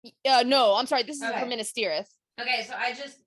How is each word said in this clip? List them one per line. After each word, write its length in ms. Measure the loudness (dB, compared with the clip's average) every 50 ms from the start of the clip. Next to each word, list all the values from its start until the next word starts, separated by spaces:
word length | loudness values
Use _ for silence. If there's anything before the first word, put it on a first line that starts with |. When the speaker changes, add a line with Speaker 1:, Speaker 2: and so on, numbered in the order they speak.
| _
Speaker 1:
Y-, 80 | -20 _ _ _
uh, 140 | 4 4 6
no, 320 | 6 6 4 4 6 6 4
I'm 140 | 2 2
sorry. 160 | 0 0 -2 -2
This 140 | -4 -8
is 60 | -8 -6
for 40 | -6 -4
Speaker 2:
Okay. 120 | -4 -4
Speaker 1:
Minas 240 | -4 -4 -6 -6 -8 -6
Tirith. 300 | -4 -4 -2 -2 -4 -6 _ _ _ _ _ _ -8
Speaker 2:
Okay, 240 | -4 -4 -4 -4 -4
so 60 | -8 -8
I 160 | -6 -6 -6 -6
just 240 | -8 -12 -14 -16 _ _